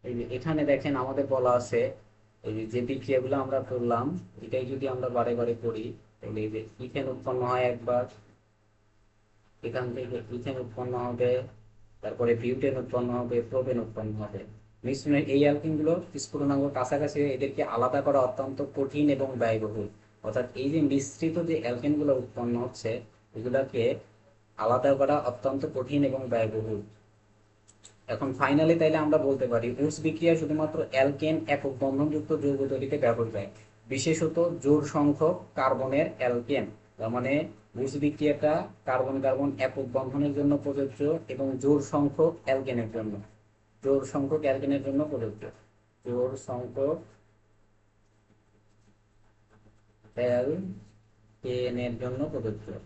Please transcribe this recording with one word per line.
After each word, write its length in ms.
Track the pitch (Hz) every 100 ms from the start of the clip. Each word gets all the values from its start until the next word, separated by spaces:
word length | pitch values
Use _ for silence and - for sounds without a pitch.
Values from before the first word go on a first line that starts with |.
| 127
এই 60 | 120
যে 60 | 117 131
এখানে 260 | 165 151 143
দেখেন 220 | 135 147 135
আমাদের 220 | 131 139 131 131
বলা 160 | 123 123
আছে, 220 | - 117 - - - _ _ _
এই 100 | 113 107
যে, 80 | 110
যে 60 | 120 120
বিক্রিয়াগুলো 460 | 135 - 131 127 139
আমরা 160 | 131 135 -
করলাম, 360 | 127 120 117 131 180 - - -
এটাই 200 | 127 131
যদি 140 | 135 135
আমরা 140 | 127 127 120
বারে 160 | 120 120
বারে 140 | 117 113
করি, 220 | 117 110 117 117 - _
তাহলে 200 | - 107 107
এই 40 |
যে 80 | 110 - - 127
ইথেন 200 | 135 131
উৎপন্ন 280 | 117 131 127 123
হয় 140 | 127 123
একবার, 300 | 120 117 123 127 - - _ _ _ _ _ _ _ _ _ _ _ _ _ 120
এখান 180 | 127 123 123
থেকে 220 | 123 120 110 120
ইথেন 200 | 139 131
উৎপন্ন 300 | 120 127 123 123 123
হবে, 240 | 120 123 127 127 - - - - -
তারপরে 280 | 107 - 120 117
বিউটেন 340 | 120 123 139 131
উৎপন্ন 280 | 123 127 120 120
হবে, 180 | 120 120 113
প্রোপেন 260 | 131 127 120 113
উৎপন্ন 260 | - 107 107
হবে। 180 | 104 98 - - - _ 123
মিশ্রণের 400 | 139 147 143 -
এই 80 | 139 143
অ্যালকেনগুলো 480 | 147 160 151 151 175 - 139
স্ফুটনাঙ্গ 400 | - 147 143 139 139 131
কাছাকাছি 400 | 123 143 147 151
হয়ে 140 | 143 127
এদেরকে 240 | 139 - 143 117
আলাদা 240 | 127 143 139
করা 140 | 139 127
অত্যন্ত 320 | - 135 135 143 -
কঠিন 280 | 135 147 147 131
এবং 140 | 135 123
ব্যয়বহুল। 460 | 117 113 107 110 98 - _ _ 110
অর্থাৎ 200 | 123 123 131
এই 80 | 135
যে 60 | 160 139
মিশ্রিত 460 | 139 - - 165 165 160
যে 60 | 160
অ্যালকেনগুলো 480 | 120 120 147 147 147 127
উৎপন্ন 320 | 120 - 120 120
হচ্ছে, 280 | 117 - 110 113 - _ _ 110
এগুলাকে 460 | 120 131 135 131 117 - - _ _ _ _ -
আলাদা 340 | 110 123 139 135
করা 160 | 139 147 127
অত্যন্ত 320 | - 135 135 156 131
কঠিন 260 | 123 143 139
এবং 120 | 110 120
ব্যয়বহুল। 480 | 117 110 110 110 104 - - _ _ _ _ _ _ _ _ - _ -
এখন 160 | 113 135 123
finally 360 | 139 143 160 165
তাইলে 160 | 156 156 151
আমরা 140 | 151 139
বলতে 180 | 135 127
পারি 140 | 117 120 123
উস 120 | 147 151 160
বিক্রিয়া 280 | 160 170 160
শুধুমাত্র 360 | 151 151 156 160 147
অ্যালকেন 420 | 131 139 139 156 160 - 143
একক 180 | 139 135
বন্ধনযুক্ত 480 | 139 135 151 151 - 151
যৌগ 160 | 143 135 135
তৈরিতে 240 | 135 135 147
ব্যবহৃত 300 | 123 117 110 104
হয়, 120 | 98 - - _ -
বিশেষত 460 | 135 165 156 160 - 170 -
জোড় 220 | 139 147 143 156
সংখ্যক 400 | 147 143 156 180 - -
কার্বনের 480 | 131 127 131 139 156 -
অ্যালকেন। 460 | 123 120 117 139 101 - - -
তার 120 | 113 120
মানে 160 | 127 143 - - _ 117
উস 120 | 139 143
বিক্রিয়াটা 500 | 147 147 147 143 151 160 - - -
কার্বন 280 | 127 135 135 135
কার্বন 240 | 131 143 - 131
একক 220 | 139 135 131
বন্ধনের 380 | 131 139 143 143
জন্য 160 | 143 143 143
প্রযোজ্য 360 | 139 139 - 143 165 -
এবং 120 | 131 135 127
জোড় 200 | 135 147 -
সংখ্যক 380 | 147 143 - 165 165 -
অ্যালকেনের 440 | 135 131 120 110 113
জন্য, 180 | 107 101 - _ _ _ _ _
জোড় 200 | 135 139 -
সংখ্যক 280 | 147 139 156 147
অ্যালকেনের 360 | 135 139 139 135
জন্য 140 | 139 151
প্রযোজ্য, 320 | 135 113 - - - _ _ _ _ 127
জোড় 300 | 123 127 131 -
সংখ্যক 500 | 123 123 127 139 165 - - _ _ _ _ _ _ _ _ _ _ _ _ _ _ _ _ _ _ _ _ _ _ _ _ - _ _ _ 107 -
অ্যালকেনের 1800 | 123 123 131 175 190 - - _ _ _ _ _ 127 123 123 120 123 113
জন্য 200 | 123 127 151
প্রযোজ্য। 340 | 135 110 104 - -